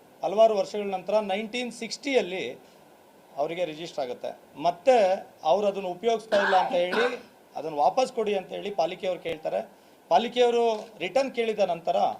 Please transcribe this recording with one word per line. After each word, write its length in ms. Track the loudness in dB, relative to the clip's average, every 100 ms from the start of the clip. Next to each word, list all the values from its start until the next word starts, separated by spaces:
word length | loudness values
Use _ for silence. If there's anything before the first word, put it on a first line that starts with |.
| -20 -6
ಹಲವಾರು 320 | -2 6 6 6
ವರ್ಷಗಳ 340 | -2 -4 -4
ನಂತರ 280 | -6 0 0
ನೈನ್ಟೀನ್ 540 | 0 -4 -4 -6 -8
ಸಿಕ್ಸ್ಟಿಯಲ್ಲಿ 800 | -8 -10 -8 0 0 0 -4 -6 -10 -18 -20 -20 -20 -20 -20 _ -6
ಅವರಿಗೆ 280 | -4 -4
ರಿಜಿಸ್ಟರ್ 400 | -6 -6 -10 -8
ಆಗುತ್ತೆ. 580 | -8 -8 -10 -12 -18 -2
ಮತ್ತೆ 640 | -2 2 4 6 4 2 -4 -4
ಅವ್ರು 240 | 2 4 2
ಅದನ್ನು 220 | -2 -6
ಉಪಯೋಗಿಸ್ತಾ 480 | -2 0 0 2 0
ಇಲ್ಲ 200 | 4 2
ಅಂತ 160 | 2
ಹೇಳಿ, 500 | 0 0 0 0 -2 -14 -20 _ -10
"ಅದನ್ನು 220 | -6 0
ವಾಪಸ್ 340 | 2 2 0
ಕೊಡಿ" 240 | -2 -2 -4
ಅಂತ 120 | -6
ಹೇಳಿ 220 | -10 -6
ಪಾಲಿಕೆಯವ್ರು 500 | -2 -2 -2 -6 -6
ಕೇಳ್ತಾರೆ. 500 | -6 -6 -4 -4 -6 -16 -20 _ _
ಪಾಲಿಕೆಯವರು 800 | 2 4 2 4 4 0 -2 -8 -8
ರಿಟರ್ನ್ 360 | -2 0 0
ಕೇಳಿದ 240 | -2 -4 0
ನಂತರ 380 | -2 -2 -2 0 0